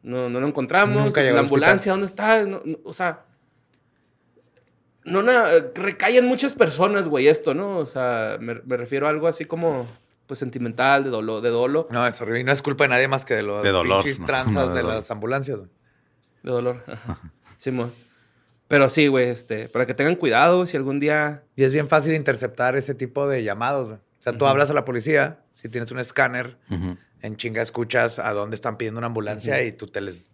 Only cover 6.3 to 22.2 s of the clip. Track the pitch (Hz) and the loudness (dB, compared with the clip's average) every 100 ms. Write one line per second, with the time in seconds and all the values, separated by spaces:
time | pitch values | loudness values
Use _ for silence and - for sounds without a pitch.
6.3 | 254 269 - 175 139 180 202 160 147 135 | 0 -2 2 2 4 0 2 0 4 6
7.3 | 151 - 139 202 190 139 131 123 117 110 | 4 2 -4 -4 -4 -6 -4 -2 -2 -4
8.3 | 104 117 117 127 127 117 135 143 151 165 | -6 -8 -10 -6 -6 -4 -2 0 0 -2
9.3 | 160 160 165 165 139 120 113 _ _ _ | -4 -8 -4 -2 -2 -6 -14 _ _ _
10.3 | - 131 127 120 117 131 139 135 117 110 | -10 -8 -6 -6 0 2 4 2 -4 -4
11.3 | 110 120 117 127 151 165 117 120 113 107 | -2 -2 0 0 0 -2 -2 -2 -2 -4
12.3 | 117 127 139 143 139 143 127 135 135 135 | -2 0 0 0 0 2 4 2 0 -2
13.3 | 117 104 101 104 92 85 98 139 135 85 | -2 -2 0 2 2 4 2 2 -4 -2
14.3 | 131 127 104 87 123 87 113 104 113 110 | -2 0 0 0 0 -2 -4 -6 -8 -4
15.3 | 135 135 117 92 _ _ _ _ _ _ | -4 -4 -8 -10 _ _ _ _ _ _
16.3 | _ - 123 123 123 - 120 120 - 82 | _ -4 -2 -2 -6 -12 -16 -12 -12 -12
17.3 | _ _ - - 127 120 120 _ _ _ | _ _ -10 -6 -4 -6 -10 _ _ _
18.3 | _ _ _ _ 147 135 160 147 131 123 | _ _ _ _ 4 6 6 4 4 2
19.3 | 113 - 107 113 117 123 113 143 175 160 | -2 -8 -8 -4 -2 -2 2 0 2 2
20.3 | 113 156 180 180 156 135 143 147 151 151 | 6 6 4 2 -2 -2 -2 0 0 -2
21.3 | 143 _ - 135 143 143 156 147 160 | -6 _ 0 2 2 2 2 2 0